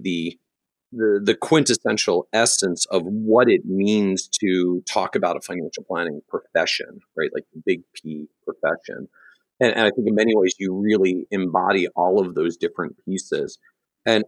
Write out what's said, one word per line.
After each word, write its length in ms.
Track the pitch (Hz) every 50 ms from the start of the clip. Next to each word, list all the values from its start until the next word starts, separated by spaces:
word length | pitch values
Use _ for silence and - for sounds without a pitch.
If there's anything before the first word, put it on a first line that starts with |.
the, 380 | - 95 87 85 82 85 - _ _ _ _ _ _ _ _ _ _ -
the, 300 | - 113 110 107 101 101 101
the 120 | 110 110
quintessential 920 | - - - 160 156 139 - 117 - - 110 110 - - 104 87 87 - - -
essence 540 | 110 120 117 - - 101 90 87 - -
of 160 | - 98 90 82
what 440 | 92 104 110 110 110 113 123 127
it 160 | 120 98 90 -
means 640 | 95 95 98 98 104 107 104 101 95 95 92 -
to 540 | - - - 104 95 92 92 90 90 90 90 -
talk 280 | - - 104 92 - -
about 220 | 104 92 87 80
a 40 | 71
financial 420 | - - 90 90 78 - - - -
planning 400 | - 87 85 85 82 73 76 -
profession, 760 | - - - - _ - 85 85 - - - - - - - _ _ -
right? 140 | 82 76 -
Like 140 | - - - _ -
the 80 | 80 -
big 180 | 95 90 85 - _ -
P 320 | - - 80 76 76 76 - _ _ -
profession. 640 | 87 - - - 78 82 - - - - 62 67 - _ _ - - _ _ _ _ _
And, 140 | - 127 113
and 120 | - - 110
I 60 | 104
think 160 | - 127 104
in 100 | 110 107
many 200 | 107 110 117 110
ways 180 | 104 92 90 - -
you 160 | 98 95 92
really 520 | 98 104 107 107 98 95 92 92 90 - -
embody 560 | 101 95 92 87 80 92 90 101 98 95 87 - -
all 240 | 87 87 92 95 104
of 160 | 95 90 76
those 220 | 78 82 85 85
different 400 | - 85 85 - - 85 78 - _ -
pieces. 520 | 90 95 90 - - 76 73 71 71 - - _ _ _ _ _ _ _ _ -
And, 200 | 117 113 107 107